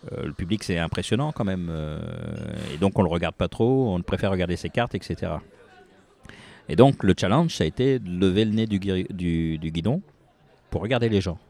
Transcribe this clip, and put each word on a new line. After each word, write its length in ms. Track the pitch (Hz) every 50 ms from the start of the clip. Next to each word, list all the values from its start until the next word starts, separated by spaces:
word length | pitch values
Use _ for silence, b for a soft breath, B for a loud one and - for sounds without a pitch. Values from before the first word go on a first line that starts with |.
| - -
euh, 140 | - - 78
le 80 | 78 73
public, 300 | - - 85 107 104 -
c'est 160 | - 95 85
impressionnant 520 | 85 80 - - 92 - 107 110 143 156
quand 140 | 151 - 113
même. 220 | 98 95 92 87 85
Euh, 300 | 82 80 76 76 78 78 80 80 80 80 80 80 78 78 78 76 76 76 73 - 71
et 40 | 76
donc, 220 | 95 98 92 -
on 20 |
le 80 | 98 85
regarde 260 | 82 87 85 82 -
pas 120 | _ 95 82
trop, 460 | - - 113 120 131 135 131 113 92
on 60 | 87
préfère 300 | 85 - 98 92 - 98
regarder 260 | 95 90 90 87 87 85
ses 120 | - 85
cartes, 260 | - - 120 120 -
et 40 | 98
cetera. 400 | - - 82 - - 87 82 76 - - - - - - - - - - _ - _ _ _ _ _ B B B B B B B B B
Et 80 | -
donc, 280 | 82 123 139 131 - -
le 100 | 98 90 -
challenge, 380 | - 92 101 143 170 165 -
ça 80 | - -
a 40 | 80
été 320 | - - 123 135 135 127
de 100 | - 90
lever 340 | 87 90 95 95 90 101 113
le 80 | 110
nez 140 | 104 110 113
du 140 | 110 104 98
gui-, 280 | 92 98 95 92 92 -
du, 460 | - 90 90 87 82 82 82 80 80 78
du 120 | 82 80
guidon 300 | 80 85 82 101 131 185 - - _ _ _ _ _ _ _ _ - _ _ _
pour 120 | - 80
regarder 260 | 82 107 131 120 117 117
les 140 | 110 98
gens. 160 | 90 90 85 87 _